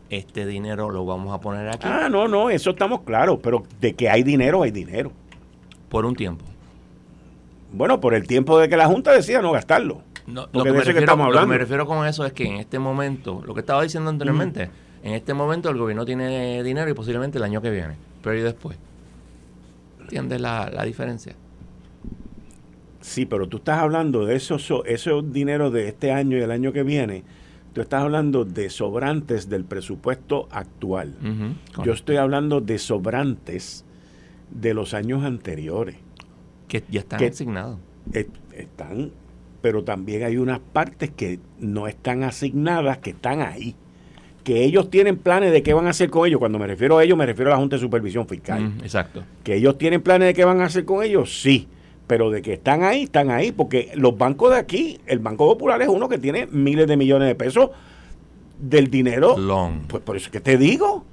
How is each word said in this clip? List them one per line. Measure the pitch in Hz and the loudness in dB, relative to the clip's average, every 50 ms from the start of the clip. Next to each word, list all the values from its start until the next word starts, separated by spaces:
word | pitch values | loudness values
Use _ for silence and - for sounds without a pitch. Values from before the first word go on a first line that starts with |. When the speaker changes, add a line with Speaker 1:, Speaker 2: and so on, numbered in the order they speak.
| - - | -12 -10
Speaker 1:
"Este | 104 98 98 - - 107 101 | -10 -10 -10 -10 -10 -8 -8
dinero | 98 101 98 101 107 107 101 107 107 | -6 -6 -8 -8 -6 -6 -6 -6 -6
lo | 98 92 92 | -6 -6 -6
vamos | 92 92 92 95 98 98 | -6 -6 -6 -6 -8 -10
a | 95 | -8
poner | 104 104 101 104 104 107 | -8 -8 -8 -8 -8 -8
aquí". | 113 113 - | -8 -8 -6
Speaker 2:
Ah, | - - 302 311 285 | -4 -2 -2 -2 0
no, | 226 196 214 226 | 0 0 0 0
no, | 208 202 220 247 | 0 0 0 0
eso | 214 156 - 185 | 0 0 -2 -2
estamos | 185 - 202 202 247 - | -2 -2 -2 -2 -2 -4
claros, | - - 113 110 143 190 151 - - | -4 -2 0 2 2 2 2 0 0
pero | 120 120 113 - - - - | 0 0 0 -2 -6 -6 -4
de | - 117 - | -2 -2 0
que | - 123 110 | 0 2 4
hay | 104 117 127 | 4 4 4
dinero, | 139 143 135 123 135 170 190 165 | 4 2 4 4 4 4 2 2
hay | 120 | 0
dinero. | 107 101 85 76 90 110 139 139 - - - - - - - - - - - - - - - - | -2 -4 -8 -6 -6 -6 -6 -6 -10 -16 -20 -20 -20 -20 -20 -20 -20 -20 -20 -20 -20 -20 -12 -6
Speaker 1:
Por | - 110 110 | -2 -2 -2
un | 120 123 | -2 -2
tiempo. | - 110 90 85 80 - - - - - - - - - - - - - - - - - - - - - - - - - - 104 | -4 -6 -6 -8 -10 -14 -18 -20 -20 -20 -20 -20 -20 -20 -20 -20 -20 -20 -20 -20 -20 -20 -20 -20 -20 -20 -20 -20 -20 -20 -12 -4
Speaker 2:
Bueno, | 98 139 208 262 233 | -2 0 2 2 2
por | - 120 113 | 2 2 2
el | 110 - - | 2 2 2
tiempo | 127 135 135 135 160 160 | 0 2 4 6 6 6
de | 160 151 | 6 6
que | 170 | 6
la | 165 160 | 6 6
Junta | 156 185 240 - 302 277 | 6 4 4 4 6 6
decida | 240 - 190 240 254 202 | 6 6 4 0 0 2
no | 170 | 0
gastarlo. | 156 117 - - - - 240 143 92 - - - - - - | 0 0 0 2 2 2 2 -2 -6 -10 -14 -18 -20 -20 -18
Speaker 1:
No, | - 120 127 - | -14 -12 -12 -12
lo | - - | -4 -2
Speaker 2:
Porque | |
Speaker 1:
que | 127 127 135 | 0 2 2
Speaker 2:
de | 135 | 2
Speaker 1:
me | 139 | 2
Speaker 2:
eso | 131 | 2
que | 175 170 | 2 2
Speaker 1:
refiero, | 165 | 4
Speaker 2:
estamos | 151 156 160 151 147 | 4 4 4 4 4
Speaker 1:
lo | 127 127 | 4 4
que | |
me | 151 185 | 4 4
Speaker 2:
hablando. | 127 127 127 | 4 2 0
Speaker 1:
refiero | 123 113 135 139 151 | 0 -2 -2 -4 -2
con | 139 160 156 151 | -2 -2 -2 -2
eso | 151 151 156 147 | -2 -2 -4 -6
es | 135 135 | -6 -4
que | - 123 | -4 -6
en | 107 101 | -6 -6
este | 101 104 - - 131 | -8 -10 -8 -6 -6
momento, | 135 135 135 139 139 139 139 127 - 113 90 92 - | -4 -4 -4 -4 -4 -4 -6 -6 -8 -10 -10 -10 -10
lo | - - | -10 -10
que | 107 | -8
estaba | 110 - 143 139 151 | -4 -2 0 0 0
diciendo | 160 156 165 156 156 | -2 -4 -6 -4 -4
anteriormente, | 156 147 - 143 151 151 180 180 - - 92 | -4 -4 -2 0 0 0 0 -2 -4 -6 -8
Speaker 2:
Ujú. | 90 - - - - - - - | -8 -10 -16 -20 -20 -20 -14 -10
Speaker 1:
en | 107 107 | -8 -8
este | 113 113 - 139 | -6 -6 -4 -4
momento | 139 147 151 160 170 170 165 | -2 -2 -2 -2 -2 -2 -2
el | 139 | -2
gobierno | 120 117 110 104 110 120 | -2 -2 -2 -4 -4 -4
tiene | 120 127 127 131 127 131 131 123 123 120 123 123 | -4 -4 -4 -4 -4 -4 -4 -4 -4 -4 -4 -4
dinero | 127 131 147 160 156 | -4 -4 -4 -4 -4
y | 143 | -4
posiblemente | - 110 117 117 120 127 143 147 135 | -4 -6 -6 -4 -4 -4 -4 -4 -4
el | 110 | -4
año | 101 104 110 | -4 -4 -4
que | 110 117 | -4 -4
viene, | 107 95 85 78 76 76 - - - - - | -4 -4 -6 -8 -10 -14 -16 -20 -20 -10 -6
pero | 113 110 113 | -4 -2 -2
¿y | |
después? | 113 117 117 - - 156 - - - - - - - - - - - - - - - - - - - - - - - - - - | -2 -4 -4 -6 -10 -14 -14 -16 -18 -20 -20 -20 -20 -20 -20 -20 -20 -20 -20 -20 -20 -20 -20 -20 -20 -20 -20 -20 -20 -20 -20 -20
¿Entiendes | - - - - 131 123 127 123 | -18 -12 -10 -8 -6 -6 -6 -6
la, | 123 120 117 113 98 - | -6 -6 -6 -6 -6 -6
la | - 92 107 | -6 -6 -8
diferencia? | 113 117 135 127 123 117 113 - - - - - - - - - - - - - - - - - - - - - - - - - - - - - - - - - - - - - | -8 -8 -8 -8 -10 -10 -12 -14 -18 -20 -20 -20 -20 -20 -20 -20 -20 -20 -20 -20 -20 -20 -18 -16 -16 -16 -16 -18 -18 -20 -20 -20 -20 -20 -20 -20 -20 -20 -20 -20 -20 -20 -20 -18
Speaker 2:
Sí, | - - 123 127 | -10 -6 -6 -4
pero | - 113 98 95 | -2 -2 -4 -4
tú | 90 101 110 | -4 -6 -6
estás | - - 156 160 | -4 -2 0 0
hablando | 165 151 156 165 165 151 127 113 104 | 0 0 0 0 0 0 0 0 0
de | 104 120 | 0 0
esos | 135 131 - 165 143 - | -2 -2 -4 -6 -6 -4
so-, | - 156 123 - | -2 -2 -2 -2
esos | 101 117 117 - 175 151 147 151 151 | -2 -4 -4 -2 -2 -2 -2 -2 -4
dineros | 123 143 143 139 143 147 147 139 117 | -4 -2 -2 -2 0 0 0 0 0
de | 117 107 101 | -2 -2 -4
este | 107 - - 139 | -6 -4 -2 -2
año | 131 139 139 139 131 127 | 0 0 0 0 0 0
y | |
el | 120 113 | 0 -2
año | 117 120 131 135 - | -2 -2 -2 -2 -2
que | 143 139 | -2 -2
viene. | 135 147 147 123 104 98 92 - - - - - - - - - - - | -2 -2 -2 -2 -4 -6 -10 -12 -16 -20 -20 -20 -20 -20 -20 -20 -12 -10
Tú | 123 110 | -8 -6
estás | - 143 135 139 | -4 -2 -2 -2
hablando | 147 151 156 151 147 135 131 113 | 0 0 0 0 0 0 0 -2
de | 95 87 110 101 92 | -2 -4 -6 -8 -8
sobrantes | - - - 98 101 120 131 139 156 156 147 - 120 104 92 98 | -6 -6 -6 -6 -4 -4 -4 -4 -4 -4 -4 -4 -4 -6 -4 -6
del | 101 95 92 | -6 -6 -6
presupuesto | - 101 95 92 - 98 - - 127 131 131 - - 117 113 - - | -8 -10 -10 -10 -10 -12 -8 -6 -6 -6 -6 -6 -4 -4 -4 -4 -6
actual. | - 107 95 - - - - 95 92 95 80 73 71 - | -10 -12 -12 -12 -14 -10 -8 -6 -4 -6 -6 -8 -10 -10
Speaker 1:
Ujú, | 147 107 | -8 -8
Speaker 2:
Yo | 110 107 104 110 - - - - - | -6 -6 -6 -8 -8 -12 -14 -16 -12
Speaker 1:
correcto. | - - 117 113 | -6 -4 -4 -4
Speaker 2:
estoy | - - - 147 | -4 -2 -2 0
hablando | 143 135 135 143 143 147 151 147 139 113 | 2 2 2 0 0 0 0 0 -2 -2
de | 101 110 101 | -2 -4 -4
sobrantes | - - 113 104 90 110 110 127 143 139 120 - - - 90 90 - - - - - - - - - - - - - - - - - - | -4 -4 -4 -2 -2 -2 -2 -2 -2 -2 -4 -6 -8 -10 -10 -10 -10 -12 -16 -20 -20 -20 -20 -20 -20 -20 -20 -20 -20 -20 -20 -20 -20 -18
de | - 117 107 117 110 | -12 -4 -2 -2 -2
los | 110 101 87 110 | -2 -4 -4 -6
años | 104 104 117 131 139 143 | -6 -4 -4 -4 -4 -4
anteriores. | 139 123 117 - 95 82 76 76 78 82 90 92 90 - - - - - - - - - - - - - - - | -4 -6 -8 -8 -10 -10 -10 -8 -6 -6 -6 -6 -6 -10 -14 -20 -20 -20 -20 -20 -20 -20 -20 -20 -20 -20 -20 -12
Speaker 1:
Que | - - 110 - - | -10 -8 -8 -8 -6
ya | 107 101 | -8 -8
están | 98 - - 110 | -8 -6 -4 -2
Speaker 2:
Que | 127 | -2
Speaker 1:
asignados. | 120 123 - 147 120 107 92 98 123 117 87 - - - - - - - | -2 -2 -6 -8 -8 -8 -8 -8 -10 -12 -14 -16 -20 -20 -18 -14 -8 -6
Speaker 2:
est-, | 110 104 - - - - - - | -6 -6 -8 -10 -18 -20 -20 -20
están, | - - - - - - 76 95 117 147 143 - - - - - - - - - - | -20 -20 -18 -18 -16 -14 -10 -10 -8 -8 -10 -12 -16 -20 -20 -20 -20 -20 -20 -14 -4
pero | - 117 107 107 92 | -2 0 0 0 -2
también | - 104 95 95 104 104 107 120 | -4 -4 -6 -6 -6 -6 -4 -4
hay | 117 117 123 | -2 -2 0
unas | 127 127 127 120 | 0 -2 -2 -4
partes | - - - 151 165 180 - - 160 151 | -8 -4 -2 -2 -2 -2 -4 -8 -8 -8
que | - - 110 90 90 90 - - - - | -6 -6 -6 -6 -6 -8 -12 -16 -16 -10
no | - 107 101 104 104 107 | -8 -6 -6 -4 -6 -8
están | 104 - - 131 123 127 135 | -10 -8 -6 -4 -4 -2 -4
asignadas, | 131 123 - 143 139 - 143 151 165 175 160 123 135 135 135 | -4 -4 -6 -6 -4 -2 -2 0 0 0 0 0 -2 -2 -4
que | - 98 | -6 -12
están | - - - 120 139 156 135 | -10 -6 -6 -4 -4 -2 -4
ahí. | 95 95 117 110 117 - - - - - - - - - - - - - - - | -6 -8 -8 -10 -12 -12 -12 -18 -20 -20 -20 -20 -20 -20 -20 -20 -20 -20 -10 -4
Que | - 120 113 123 | 0 2 4 4
ellos | 143 165 196 185 185 | 4 4 4 2 4
tienen | 180 190 196 208 190 185 | 4 4 6 6 2 2
planes | - 180 175 190 202 180 165 | 2 2 4 4 6 6 6
de | 156 156 | 4 6
qué | 156 151 | 4 4
van | 160 170 175 | 4 2 2
a | |
hacer | 156 151 180 151 | 2 2 0 2
con | 139 165 170 | 4 4 4
ellos. | 175 156 127 | 4 4 4
Cuando | 123 110 107 104 | 2 2 0 0
me | 104 | -2
refiero | 98 98 87 117 139 160 | -4 -2 0 4 6 8
a | 160 160 | 8 8
ellos, | 170 185 160 | 8 6 4
me | 143 | 4
refiero | 120 110 95 131 143 | 2 0 0 2 4
a | 143 | 4
la | 135 | 4
Junta | 139 139 139 | 2 2 0
de | 127 120 | -2 0
Supervisión | 120 113 117 107 98 92 120 113 | 0 0 0 0 0 -2 -4 -4
Fiscal. | - 95 82 - - - 107 107 | -4 -8 -10 -6 -6 -4 -2 -2
Speaker 1:
Mm, | 107 104 110 | -4 -6 -8
exacto. | - 101 - 98 87 - - - - - - - - | -8 -4 -2 -2 -2 -4 -6 -14 -16 -16 -18 -12 -4
Speaker 2:
Que | 107 101 | -2 2
ellos | 101 120 135 139 | 4 4 4 4
tienen | 139 151 165 170 175 | 4 2 0 2 2
planes | 170 180 185 180 185 180 | 4 4 6 6 6 4
de | 175 | 6
qué | - 180 | 6 6
van | 180 185 185 180 | 6 6 4 2
a | |
hacer | 170 160 185 160 | 0 0 -2 0
con | 175 190 196 214 | 0 0 0 2
ellos, | 220 202 175 123 - - - - | 2 2 2 2 0 -4 0 4
sí. | 135 139 123 - - - - - - - - - | 4 4 4 2 -2 -14 -20 -20 -20 -20 -18 -2
Pero | - 120 113 113 110 | 0 2 2 2 2
de | 107 104 90 | 0 -2 -2
que | 110 117 | -4 -6
están | - - 127 143 160 180 | -2 0 2 2 4 4
ahí, | 190 226 277 277 | 2 2 0 -2
están | - - 151 143 135 | 0 2 2 2 2
ahí. | 120 120 175 240 | 2 0 0 0
Porque | - - - 214 131 127 113 - - | 0 -2 -2 0 0 0 0 -2 0
los | 143 131 123 117 101 | 2 4 4 4 4
bancos | 127 131 139 143 233 254 262 | 2 0 2 4 4 6 6
de | 247 | 4
aquí, | - - 170 226 330 320 - - - | 2 0 -2 -2 -2 -4 -6 -10 -6
el | - 131 123 | -4 -4 -2
Banco | 110 113 110 107 147 160 | -2 -4 0 4 4 4
Popular | 226 - 269 269 240 240 | 4 4 2 0 2 2
es | 247 - | 2 2
uno | 196 190 247 | 2 2 0
que | - 240 - | 0 -2 -2
tiene | 123 139 147 240 - - | -2 -2 -2 -2 -4 -2
miles | 160 143 139 139 143 156 160 | 0 0 2 2 4 4 4
de | 147 147 139 | 4 4 4
millones | 139 131 139 135 135 131 | 4 4 4 4 4 2
de | 120 | 2
pesos | - 120 131 - 233 269 262 - - - - - - - - - - - - - - - - - - | 0 -2 0 4 4 4 4 2 -4 -20 -20 -20 -20 -20 -20 -20 -20 -20 -20 -20 -20 -20 -20 -16 -12
del | 139 131 147 151 139 127 | -2 4 6 6 6 6
dinero. | 123 131 127 123 117 127 151 226 - 95 | 4 2 2 2 4 4 6 6 6 4
Speaker 1:
Long. | 98 98 98 95 90 85 82 78 76 73 | 2 0 2 2 0 0 -2 -4 -6 -6
Speaker 2:
Pues | - 107 - | -8 -8 -6
por | - 101 | -6 -8
eso | 98 - | -8 -8
es | - | -8
que | - 104 | -10 -4
te | 90 131 131 127 | 2 4 6 6
digo. | 135 160 240 285 403 403 415 370 - - | 6 4 4 4 2 0 0 -2 -6 -14